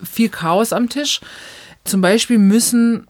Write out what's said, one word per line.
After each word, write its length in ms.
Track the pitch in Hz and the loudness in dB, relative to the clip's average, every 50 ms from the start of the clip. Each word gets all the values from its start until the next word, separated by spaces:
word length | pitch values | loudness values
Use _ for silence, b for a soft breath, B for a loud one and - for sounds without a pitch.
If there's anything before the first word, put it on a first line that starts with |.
viel 260 | - - - - 226 208 | -16 -10 -2 -2 -2 -2
Chaos 460 | - - 170 160 170 196 226 220 - | -2 -6 -4 0 0 0 0 0 -2
am 160 | 190 247 233 | -2 -2 -2
Tisch. 320 | - 277 294 285 - - B B B B B B B B B B B B _ | -4 -6 -4 -4 -6 -8 B B B B B B B B B B B B _
Zum 180 | - - 190 | -4 0 0
Beispiel 360 | 185 180 202 226 220 - 240 220 | 2 2 2 2 2 2 2 4
müssen 680 | 202 196 202 233 226 - 240 233 233 233 233 - - | 4 4 4 2 2 2 0 2 2 2 0 -4 -8